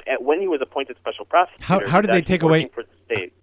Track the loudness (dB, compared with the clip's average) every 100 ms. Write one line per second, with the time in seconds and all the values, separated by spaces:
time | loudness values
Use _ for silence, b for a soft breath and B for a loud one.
0 | -4 -4 -2 -2 0 -4 -4 -6 -8 -8
1 | -10 -10 -2 0 0 -2 -2 0 2 2
2 | 4 2 2 2 4 2 0 -8 -14 _
3 | -6 -6 -6 -12